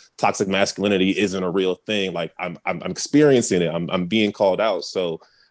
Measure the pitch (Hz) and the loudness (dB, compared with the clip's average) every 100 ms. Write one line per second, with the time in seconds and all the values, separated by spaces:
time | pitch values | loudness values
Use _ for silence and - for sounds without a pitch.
0 | _ - 104 104 98 95 98 - 101 95 | _ -2 0 0 0 0 0 0 0 2
1 | 95 90 101 95 92 95 92 90 - 104 | 2 0 -2 -2 -2 0 -2 -2 -4 -4
2 | 95 85 82 - 90 82 - 87 90 87 | -4 -4 -8 -8 -10 -8 -6 -6 -6 -8
3 | - 143 147 127 113 92 82 85 85 92 | 0 4 6 6 4 0 0 -2 -2 -2
4 | 87 110 104 - 98 92 110 90 - 98 | 0 0 0 2 2 2 0 -2 -4 -4
5 | 87 82 _ _ _ | -4 -6 _ _ _